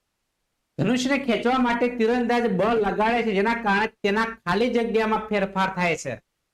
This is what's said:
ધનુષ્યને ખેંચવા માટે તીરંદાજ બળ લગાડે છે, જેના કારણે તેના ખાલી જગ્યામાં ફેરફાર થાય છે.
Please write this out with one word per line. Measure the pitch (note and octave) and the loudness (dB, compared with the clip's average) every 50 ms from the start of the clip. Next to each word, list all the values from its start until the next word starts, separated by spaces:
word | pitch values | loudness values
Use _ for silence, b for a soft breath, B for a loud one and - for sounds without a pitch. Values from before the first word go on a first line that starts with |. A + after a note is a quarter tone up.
| _ _ _ _ _ _ _ _ _ _ _ _ _ _ _ - | _ _ _ _ _ _ _ _ _ _ _ _ _ _ _ -2
ધનુષ્યને | D3+ F#3+ B3 B3 B3 C4 C#4+ C#4 C#4 | 0 0 0 0 0 0 0 0 0
ખેંચવા | B3 A3 G3 - A#3 B3+ A#3+ | 0 -2 0 0 0 2 2
માટે | B3 A#3+ A#3+ B3 B3+ A#3+ B3 B3 | 2 2 2 0 0 -2 0 0
તીરંદાજ | A3 A3 A#3+ B3 A#3+ A3+ A#3+ A#3+ A#3 A#3 | 0 2 2 0 0 0 0 0 0 0
બળ | F#3+ F3 F#3+ | 0 0 2
લગાડે | A3 A#3+ A3+ G#3 G3 F#3 F3 G#3+ A3 A#3 A#3+ A3+ | 2 2 2 0 0 0 0 0 2 2 0 0
છે, | A3+ G3+ | 0 0
જેના | F#3+ G3+ A3 A#3 | 0 0 0 0
કારણે | A3+ A#3 G#3 G3 G3+ G#3+ A3 | -2 0 0 0 0 0 -2
તેના | - _ - G3+ G3+ G#3+ A3+ | -4 _ -2 0 0 0 0
ખાલી | A3 A3+ - _ F3 F3+ G3+ A#3 B3+ | -2 -4 -8 _ -2 0 0 0 2
જગ્યામાં | - A#3+ A3+ G#3 G3 A3 A3 G#3+ A3 G#3+ | 0 0 0 0 0 0 0 0 0 -2
ફેરફાર | G#3+ - G#3+ G#3 F#3+ G3 G3 F#3+ F#3+ F3+ F#3 | -2 -2 -2 -2 -2 -2 0 -2 -2 -2 0
થાય | F3+ F3+ F3 D#3+ D#3 | 0 0 0 0 -2
છે. | - C3+ A#2 G#2+ - _ _ _ _ _ | -4 -8 -8 -10 -12 _ _ _ _ _